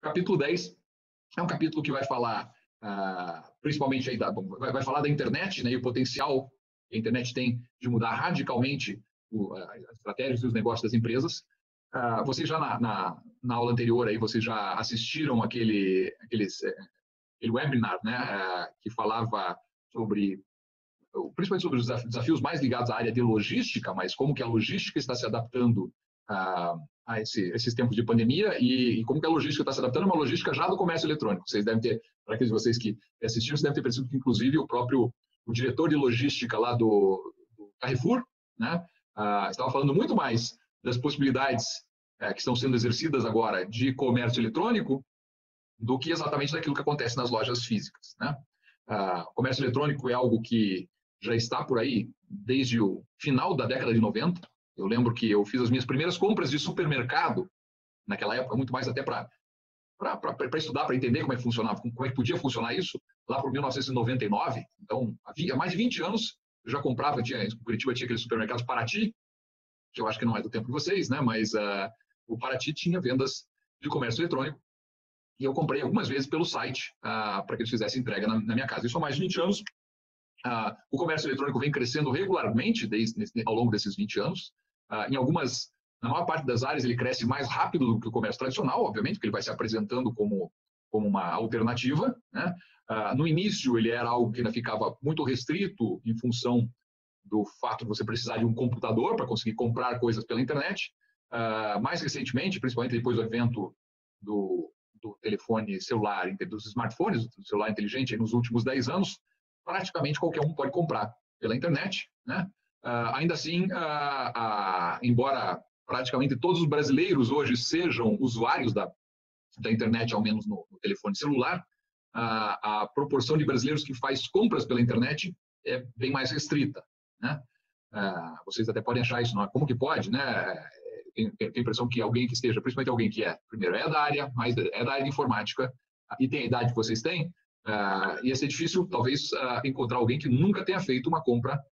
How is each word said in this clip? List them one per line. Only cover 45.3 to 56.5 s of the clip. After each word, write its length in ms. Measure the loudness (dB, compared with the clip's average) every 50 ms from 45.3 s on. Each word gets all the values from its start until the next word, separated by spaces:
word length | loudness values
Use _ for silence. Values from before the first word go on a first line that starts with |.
| _ _ _ _ _ _ _ _ _ _
do 220 | 0 0 0 0
que 120 | 2 -2
exatamente 400 | -2 0 0 0 0 0 0 0
daquilo 220 | -2 -2 -2 -2 -2
que 80 | 0
acontece 340 | 0 0 0 0 0 -2 0
nas 140 | 0 0 0
lojas 360 | 2 0 0 0 -2 -2 -2
físicas, 500 | 0 0 -2 -2 -4 _ -18 -20 -20 -12 _
né? 160 | -4 -4 -4 -6 -8 _ _ _ _ _ _ _ _ -4
Ah, 360 | -2 -2 0 0 -2 -2 -4 -6
o 40 | -2
comércio 300 | 0 0 2 2 2 0
eletrônico 460 | 2 2 2 2 2 0 -2 0 0
é 40 | 0
algo 280 | 2 4 4 2 2
que 480 | 0 2 2 2 4 2 0 -2 -6 -10 _ _ _ _ _ _
já 140 | -4 0 0
está 280 | 0 0 0 -2 -4 -2
por 140 | 0 0 0
aí 320 | 2 2 0 0 -2 -2 -10 _ _ _
desde 520 | -14 -12 -2 0 2 2 2 2 2 4
o 220 | 4 2 2 -2 -10 _ _ _
final 360 | -2 2 2 2 2 2 0
da 120 | 0 0 0
década 260 | 0 0 2 4 4
de 60 | 4
noventa. 420 | 4 4 2 2 2 2 0 0 -6 -18 _ _ _ _ _
Eu 120 | -4 -2 0
lembro 260 | 2 4 4 4 2
que 160 | 2 2 4
eu 160 | 4 4 4
fiz 160 | 2 2 0
as 80 | 2 4
minhas 160 | 4 2 2
primeiras 320 | 0 0 0 0 0 0 2
compras 320 | 4 4 4 2 2
de 80 | 0